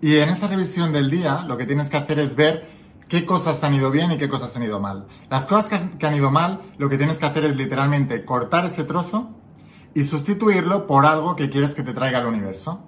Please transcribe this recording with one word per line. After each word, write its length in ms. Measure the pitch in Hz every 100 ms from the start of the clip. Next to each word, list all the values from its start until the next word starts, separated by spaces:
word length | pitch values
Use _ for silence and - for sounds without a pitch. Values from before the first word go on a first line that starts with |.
Y 160 | 156 151
en 120 | 151
esa 180 | 185 196
revisión 440 | 190 180 - 170
del 200 | 147 139
día, 320 | 165 170 143 175
lo 80 | 120
que 120 | 123
tienes 200 | 143 143
que 100 | 151
hacer 200 | 143 147
es 180 | 143 120
ver 320 | 151 160 - - - - -
qué 200 | 170 170
cosas 360 | 185 170 147
han 120 | 151 139
ido 160 | 135
bien 200 | 139 170
y 60 | 156
qué 100 | 147
cosas 280 | 135 120 127
han 60 |
ido 160 | 117 104
mal. 260 | 101 98 98 - -
Las 160 | 131 135
cosas 240 | 202 208
que 60 | 202
han, 220 | 175 147
que 80 | 151
han 80 | 147
ido 160 | 139
mal, 420 | 143 175 190 - -
lo 100 | 139
que 80 | 135
tienes 220 | 147 160
que 80 | 151
hacer 180 | 147 151
es 100 | 131
literalmente 720 | 127 127 139 143 135 117 -
cortar 400 | 123 117 170 175
ese 200 | - 147
trozo 440 | 175 175 208 247 - - - - - -
y 100 | -
sustituirlo 840 | 143 151 143 202 220 190 165 196 196
por 180 | 139 147
algo 300 | 156 160 165
que 160 | 139
quieres 240 | 139 143 143
que 80 |
te 100 | 135
traiga 240 | 120 131 127
el 80 | 120
universo. 560 | 113 98 95 - 180